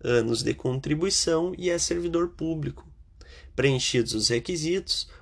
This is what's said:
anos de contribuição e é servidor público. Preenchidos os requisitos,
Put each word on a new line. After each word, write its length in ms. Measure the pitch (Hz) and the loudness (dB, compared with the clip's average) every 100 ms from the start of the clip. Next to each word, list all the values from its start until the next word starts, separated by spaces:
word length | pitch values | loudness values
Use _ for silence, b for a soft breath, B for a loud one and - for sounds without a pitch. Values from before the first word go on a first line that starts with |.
anos 400 | - 120 113 117 | 2 4 4 2
de 120 | 131 | 0
contribuição 1000 | - 135 131 139 151 190 - - 165 180 180 | -2 -2 -2 -2 0 0 2 2 2 0 -2
e 120 | 180 | -2
é 80 | 175 | 0
servidor 520 | - 175 170 170 175 | 0 -2 0 0 0
público. 580 | - 165 160 139 139 - - - - B B B - | -2 -4 -2 -4 -8 -14 -20 -20 -20 B B B 0
Preenchidos 580 | 135 131 - 127 117 | 2 2 2 2 0
os 160 | 107 107 | 0 0
requisitos, 800 | 120 - 175 156 185 180 - - B | 0 0 -4 -2 -2 -2 -4 -6 B